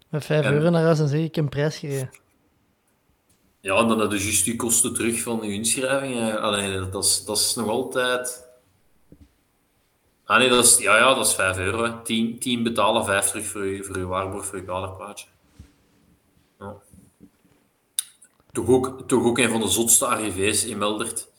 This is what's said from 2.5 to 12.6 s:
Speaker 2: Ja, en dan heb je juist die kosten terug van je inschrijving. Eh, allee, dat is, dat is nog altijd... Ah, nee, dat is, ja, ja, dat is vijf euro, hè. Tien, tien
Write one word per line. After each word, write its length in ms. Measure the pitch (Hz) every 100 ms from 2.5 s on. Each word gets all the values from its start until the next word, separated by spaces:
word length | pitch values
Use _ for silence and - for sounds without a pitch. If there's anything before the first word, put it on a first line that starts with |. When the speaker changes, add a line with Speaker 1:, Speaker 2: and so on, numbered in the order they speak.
| _ _ _ _ _ _ _ _ _ _ _
Speaker 2:
Ja, 180 | 95 98
en 100 | 117
dan 120 | 110
heb 120 | 104
je 60 | 101
juist 220 | 95 107 -
die 100 | 113
kosten 380 | 117 113 120
terug 280 | - 110 117
van 200 | - 113
je 120 | 107
inschrijving. 600 | 101 113 - 131 139 135 123
Eh, 160 | 113 107
allee, 540 | 110 101 98 95 92
dat 140 | 98 95
is, 200 | - -
dat 120 | 104
is 180 | - -
nog 120 | 107
altijd... 800 | 117 131 131 127 123 - - - _ _ _ _ _ _ - - _ _ _ _ _ _ _ _ _
Ah, 140 | - 107
nee, 120 | 127
dat 160 | 123 113
is, 120 | -
ja, 200 | 98 107
ja, 160 | 123
dat 120 | 127 107
is 60 |
vijf 240 | - 95 92
euro, 260 | 92 113
hè. 180 | 117 113
Tien, 380 | - 113 113 113
tien 240 | 131 123